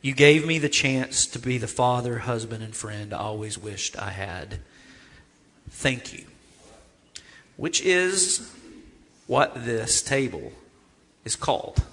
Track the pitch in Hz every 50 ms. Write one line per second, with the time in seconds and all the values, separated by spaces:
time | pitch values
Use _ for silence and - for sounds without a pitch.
0 | - 135 131 131 143 147 151 156 151 160 165 160 147 143 - - - 135 131 131
1 | 127 - - - - - - 123 120 127 127 123 117 123 - - 123 123 123 123
2 | 120 123 120 113 107 127 120 113 110 110 113 110 110 110 110 - - 107 107 104
3 | 107 104 104 - 104 107 107 107 107 107 101 90 95 107 101 92 - - - -
4 | 101 101 95 98 95 98 87 90 76 - - - - _ - - - - - -
5 | - - - - - _ _ _ _ _ _ _ _ - - - - 139 127 120
6 | - - - - - - - - _ - - - - - - - - _ _ _
7 | _ _ _ - - - - - - _ _ - 131 165 - - - 185 185 180
8 | 180 185 190 190 175 - - - - - - - - - - - - - - -
9 | - _ _ _ _ - 123 131 143 - - 127 120 117 117 113 110 117 - -
10 | - - 139 139 135 120 92 76 60 - - - - - _ _ _ _ _ _
11 | _ _ _ _ _ 110 - - - - 127 85 - - - - - -